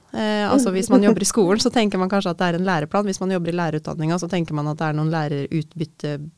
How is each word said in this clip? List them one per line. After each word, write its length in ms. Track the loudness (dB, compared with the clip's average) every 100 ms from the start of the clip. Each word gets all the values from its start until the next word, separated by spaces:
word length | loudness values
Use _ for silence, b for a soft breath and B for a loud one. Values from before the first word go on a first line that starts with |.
| _
Eh, 360 | -4 -2 0 2
altså, 220 | 2 2
hvis 180 | 0 4
man 140 | 4
jobber 180 | 6 2
i 40 | 2
skolen, 340 | 2 4 4
så 100 | 2
tenker 260 | 2 2 2
man 100 | 0
kanskje 220 | 0 -2
at 60 | -2
det 100 | 0
er 60 | 0
en 60 | 0
læreplan. 400 | 0 0 -2 -2
Hvis 140 | -2
man 120 | -2
jobber 180 | -2 -2
i 60 | -2
lærerutdanninga, 600 | -2 -2 -6 -4 -2 -2
så 100 | -2
tenker 240 | -2 -2
man 140 | -2 -4
at 100 | -2
det 100 | -2
er 60 |
noen 180 | 0 0
lærerutbytte, 1160 | 0 -2 -4 -2 -4 -4 -8 -10 -8 -8 -6 -10